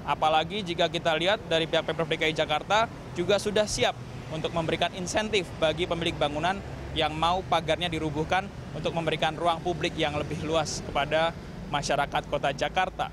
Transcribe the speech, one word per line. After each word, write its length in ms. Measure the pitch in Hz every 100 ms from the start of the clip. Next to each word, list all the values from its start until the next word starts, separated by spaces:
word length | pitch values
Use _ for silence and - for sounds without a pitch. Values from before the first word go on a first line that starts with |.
Apalagi 600 | - 147 156 160 160 202 185
jika 240 | 170 170
kita 240 | 165 165
lihat 260 | 156 170 220 170
dari 240 | 165 160
pihak 160 | 160 160
Pemprov 240 | 156 160
D 80 | 160
K 80 | 160
I 100 | 160
Jakarta 540 | 156 151 156 202 226 - -
juga 240 | - 175 202
sudah 320 | 208 208 214
siap 240 | - 233 - - - -
untuk 160 | 160 156
memberikan 400 | - 160 160 170 190
insentif 480 | 180 208 214 208 170 -
bagi 240 | 160 156 170
pemilik 320 | 170 170 165
bangunan 400 | 151 147 170 196 - - - 143
yang 160 | 156
mau 320 | 156 165 180 180
pagarnya 400 | 170 160 156 175
dirubuhkan 640 | 160 156 143 156 180 196 - -
untuk 180 | 139 175 156
memberikan 400 | 165 156 160 151
ruang 240 | 170 165
publik 320 | 180 165 170
yang 240 | 156 151 147
lebih 240 | 151 156
luas 400 | 151 160 156 -
kepada 480 | - 147 143 156 165 165 - - -
masyarakat 560 | 143 139 143 143 - -
Kota 220 | 147 143
Jakarta. 560 | 139 147 180 185 - 127